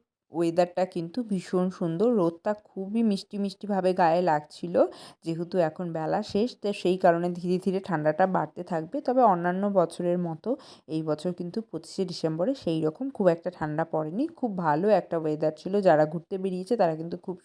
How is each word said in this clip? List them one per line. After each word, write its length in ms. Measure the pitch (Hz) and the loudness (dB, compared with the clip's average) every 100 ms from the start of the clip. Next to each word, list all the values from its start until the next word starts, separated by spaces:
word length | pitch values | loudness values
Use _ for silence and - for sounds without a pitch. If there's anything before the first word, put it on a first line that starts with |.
| _ _ _ 156 | _ _ _ -2
ওয়েদারটা 500 | 170 170 175 180 180 | 0 2 2 2 -2
কিন্তু 380 | 180 165 254 | -4 -6 -6
ভীষণ 460 | 220 190 - 185 185 | -4 -4 -2 0 0
সুন্দর, 400 | 180 175 165 226 | -2 -2 2 2
রোদটা 440 | 226 170 170 214 | 4 2 0 -6
খুবই 500 | 208 _ - 190 226 | -6 _ -12 -4 0
মিষ্টি 340 | 226 196 - 208 | 2 0 -4 -6
মিষ্টিভাবে 560 | 202 190 202 196 185 | -6 -6 -4 2 2
গায়ে 280 | 185 170 170 | 4 4 4
লাগছিল, 640 | 180 151 151 - 175 185 359 - - - | 4 2 -2 -12 -2 2 2 0 -20 -12
যেহেতু 340 | 165 165 170 190 | -6 -6 -2 0
এখন 360 | 160 156 175 | 0 0 -6
বেলা 300 | 160 156 165 | -4 -2 -2
শেষ, 320 | 214 202 247 - | -2 -2 -2 -4
তো 120 | 202 | -6
সেই 240 | 208 180 185 | -2 0 4
কারণে 320 | 185 170 175 | 4 4 0
ধীরে 300 | 175 175 180 196 | -4 -2 0 0
ধীরে 140 | 190 | -4
ঠান্ডাটা 480 | 190 160 151 151 190 | -2 0 0 2 2
বাড়তে 360 | 175 151 - | 0 -4 -8
থাকবে। 380 | 180 165 165 285 | -6 -6 -4 -6
তবে 200 | 302 254 | 0 4
অন্যান্য 460 | 233 175 175 185 202 | 4 4 0 0 2
বছরের 500 | 196 165 - 180 180 | 2 2 0 -2 0
মতো 400 | 170 156 214 277 - - - | -2 -6 -6 -6 -8 -20 -8
এই 160 | 156 | -6
বছর 280 | 156 151 180 | -2 -2 -4
কিন্তু 300 | 175 175 226 | -6 -6 -8
পঁচিশে 440 | 214 160 - - 180 | -8 -10 -10 -6 -6
ডিসেম্বরে 480 | 165 160 160 196 269 | -2 -4 -2 -2 -2
সেই 180 | - 160 | -2 0
রকম 280 | 156 - 269 | -2 -2 -8
খুব 180 | - 185 | 2 2
একটা 240 | 165 185 - | 2 -4 -6
ঠান্ডা 260 | 156 151 160 | -6 -4 -2
পড়েনি, 420 | 160 156 185 330 | -2 -4 -4 -4
খুব 300 | - 247 185 | -4 -6 -2
ভালো 300 | 165 151 202 | 0 2 4
একটা 300 | 190 175 170 | 2 2 -4
ওয়েদার 340 | 156 151 156 156 | -2 0 -2 -2
ছিল। 240 | 185 202 | -2 2
যারা 240 | 185 151 151 | 6 6 4
ঘুরতে 320 | 165 - 196 | 0 -8 -6
বেরিয়েছে 400 | 190 180 185 240 | -4 -4 -2 2
তারা 180 | 175 160 | 2 0
কিন্তু 220 | 170 175 | -8 -10
খুব 220 | - 175 | -10 -12